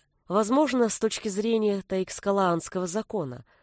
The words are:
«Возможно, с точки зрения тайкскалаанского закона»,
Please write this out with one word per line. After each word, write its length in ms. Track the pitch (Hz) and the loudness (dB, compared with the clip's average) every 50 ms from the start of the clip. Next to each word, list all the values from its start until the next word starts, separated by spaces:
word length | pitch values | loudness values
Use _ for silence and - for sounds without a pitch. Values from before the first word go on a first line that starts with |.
| - _ _ _ _ _ | -20 _ _ _ _ _
«Возможно, 600 | 175 208 214 202 254 277 311 262 247 254 240 214 | 0 0 2 4 4 4 4 4 4 2 2 2
с 80 | - - | 2 0
точки 300 | - 220 - - - 220 | 0 0 -2 -2 -4 -4
зрения 560 | 185 202 208 226 233 220 214 208 202 196 185 | -4 -2 0 0 2 2 2 2 0 0 -4
тайкскалаанского 1040 | - 190 190 185 - - - - 202 196 196 190 180 170 165 - - - 185 185 170 | -4 -4 -4 -4 -4 -6 -4 -2 0 0 2 2 2 2 0 -2 -4 -4 -4 -4 -4
закона», 580 | 170 220 220 - - 208 156 131 123 127 120 - _ _ | -4 -6 -6 -4 -6 -6 -6 -6 -8 -12 -16 -20 _ _